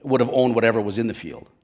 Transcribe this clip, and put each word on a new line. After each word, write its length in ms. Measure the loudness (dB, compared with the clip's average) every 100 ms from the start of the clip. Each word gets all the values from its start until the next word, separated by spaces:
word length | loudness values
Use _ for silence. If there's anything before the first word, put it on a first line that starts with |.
would 160 | -2 0
have 100 | 2
owned 220 | 2 2
whatever 260 | 4 2 2
was 180 | -2 -2
in 100 | -4
the 60 |
field. 360 | -6 -10 -14 -18 _